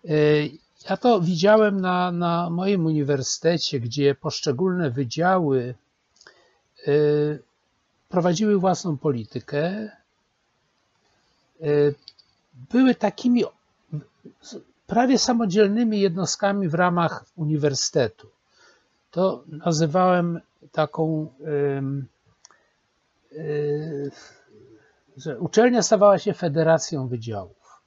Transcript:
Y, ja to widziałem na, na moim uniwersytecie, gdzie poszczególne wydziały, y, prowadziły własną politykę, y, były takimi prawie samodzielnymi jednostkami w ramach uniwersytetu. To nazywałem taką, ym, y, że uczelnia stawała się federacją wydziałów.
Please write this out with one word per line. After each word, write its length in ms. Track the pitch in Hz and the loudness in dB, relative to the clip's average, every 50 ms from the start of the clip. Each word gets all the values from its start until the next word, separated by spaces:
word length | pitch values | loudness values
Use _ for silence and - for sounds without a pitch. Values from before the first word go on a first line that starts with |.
| - | -4
Y, 460 | 170 151 151 151 151 151 151 151 147 143 - _ _ _ _ - - | 0 2 2 4 4 4 2 0 -2 -8 -14 _ _ _ _ -6 -6
ja 60 | 185 | -6
to 240 | - - 247 233 196 | 0 2 2 2 4
widziałem 600 | 170 170 180 156 175 202 214 220 214 208 202 196 | 2 0 0 2 4 4 6 6 4 2 0 -2
na, 320 | 185 180 180 180 180 180 | -2 -2 0 0 -2 -2
na 380 | 175 175 175 170 170 170 175 170 | -2 -2 -2 -2 -2 -2 -2 -4
moim 360 | 170 175 190 196 208 185 160 | -4 -4 -2 0 0 0 0
uniwersytecie, 920 | 160 156 151 143 135 143 135 131 - - - - 165 175 160 - - 147 131 | 0 0 0 0 0 -2 -2 -2 -6 -8 -2 0 0 0 0 -4 -4 -6 -6
gdzie 340 | 117 120 117 143 139 143 135 | -6 -6 -2 0 0 0 0
poszczególne 760 | _ - 156 - - - 151 143 143 185 190 180 180 170 139 | _ -6 -8 -8 -4 -4 -4 -2 0 -2 -2 0 0 -2 -2
wydziały, 840 | 117 139 139 117 - 156 165 180 190 185 170 143 135 131 120 127 127 _ _ _ _ _ _ _ _ _ - - _ _ _ _ _ _ _ _ _ - - 151 | -2 -4 -6 -4 -4 -2 0 0 2 2 0 0 0 0 -2 -4 -10 _ _ _ _ _ _ _ _ _ -20 -20 _ _ _ _ _ _ _ _ _ -8 -2 0
y, 540 | 143 151 151 147 151 151 147 151 151 135 _ _ _ _ _ _ _ _ _ _ _ _ _ _ | 2 4 4 4 2 2 0 0 -2 -6 _ _ _ _ _ _ _ _ _ _ _ _ _ _
prowadziły 500 | - 180 165 180 170 170 220 214 208 196 | -2 0 0 2 0 2 2 2 2 2
własną 380 | 175 190 175 - - 180 151 | 2 0 0 0 -2 -6 -6
politykę, 920 | 131 - 156 135 117 110 - - 123 - - 143 143 160 175 190 214 220 208 - _ _ _ _ _ _ _ _ _ _ _ _ _ _ _ _ _ _ _ _ _ _ _ _ _ _ _ _ _ _ _ _ _ | -2 -2 -2 -2 -2 -6 -8 -10 -12 -10 -6 -4 -4 -4 -4 -4 -8 -10 -12 -14 _ _ _ _ _ _ _ _ _ _ _ _ _ _ _ _ _ _ _ _ _ _ _ _ _ _ _ _ _ _ _ _ _
y, 340 | 160 147 147 147 147 147 143 _ _ - _ _ _ _ _ _ _ _ _ 127 127 _ | -4 0 2 2 2 2 0 _ _ -20 _ _ _ _ _ _ _ _ _ -20 -14 _
były 240 | - 247 262 254 240 | 0 2 2 2 2
takimi 500 | - - 202 - - - 247 247 240 196 - _ _ _ _ _ _ _ _ 156 147 - _ _ _ _ - _ _ _ - - - _ _ _ _ _ | 2 -2 -4 -4 -2 0 2 2 2 0 -2 _ _ _ _ _ _ _ _ -12 -12 -12 _ _ _ _ -20 _ _ _ -20 -20 -20 _ _ _ _ _
prawie 320 | - 190 226 254 254 277 214 | -2 0 0 2 4 2 2
samodzielnymi 840 | - - 247 233 233 196 170 214 214 196 208 226 240 220 214 202 | 2 0 0 0 0 0 4 4 4 4 4 0 0 0 2 2
jednostkami 680 | 196 185 165 190 180 - - - - 202 202 202 196 160 | 0 0 0 -2 -4 -4 -4 -2 -2 -2 0 0 -2 -2
w 60 | 147 | 0
ramach 500 | 165 180 180 170 175 170 - 185 - - _ _ | 0 0 2 2 0 0 -2 -4 -8 -16 _ _
uniwersytetu. 920 | - 156 151 156 147 147 147 135 123 - - - 156 123 110 - _ - - _ _ _ _ _ _ _ _ _ _ _ _ _ _ _ _ | -6 -4 -2 -2 0 0 0 0 0 -6 -2 0 0 0 0 -4 _ -20 -20 _ _ _ _ _ _ _ _ _ _ _ _ _ _ _ _
To 340 | - 170 185 190 - 247 - | -4 -2 -2 -2 -2 -4 -12
nazywałem 960 | - 147 151 - 175 165 151 165 151 147 185 185 185 180 180 175 175 170 165 _ _ _ _ - 147 | -16 -16 -6 -4 -2 0 0 0 0 2 2 2 4 2 2 0 -2 -4 -6 _ _ _ _ -20 _
taką, 600 | - - 156 151 - - 160 160 160 156 156 151 _ _ | -4 -4 -4 -2 -2 -4 -2 -2 -2 -4 -6 -8 _ _
ym, 680 | 147 165 147 143 143 143 139 135 135 135 139 139 135 - _ _ _ _ _ _ _ - _ _ _ _ _ _ _ _ _ _ _ _ _ _ _ _ | -8 -4 -2 -2 0 -2 -2 -4 -4 -6 -6 -8 -10 -12 _ _ _ _ _ _ _ -20 _ _ _ _ _ _ _ _ _ _ _ _ _ _ _ _
y, 760 | - 156 160 151 147 147 147 147 147 147 151 160 147 139 143 139 - - - - _ _ _ _ 110 107 - - 110 _ _ _ _ _ _ _ _ | -16 -12 -8 -4 -4 -2 -2 -2 -4 -4 -6 -8 -8 -8 -8 -10 -12 -14 -20 -20 _ _ _ _ _ -20 -20 -20 -20 _ _ _ _ _ _ _ _
że 220 | 135 - 160 135 110 | -12 -10 -10 -8 -6
uczelnia 440 | 180 156 - 214 233 247 240 233 | -8 0 2 4 4 6 4 2
stawała 360 | 180 - 226 196 202 202 196 175 | 2 2 4 6 6 6 6 6
się 160 | - 214 180 | 2 -4 -4
federacją 720 | - 180 165 139 165 160 160 165 156 - - 165 139 131 123 | -2 -4 -2 0 2 4 4 4 2 0 -4 -6 -6 -4 -6
wydziałów. 760 | 123 117 113 117 107 101 92 87 - _ _ _ - _ _ | -6 -6 -6 -8 -8 -8 -10 -12 -20 _ _ _ -20 _ _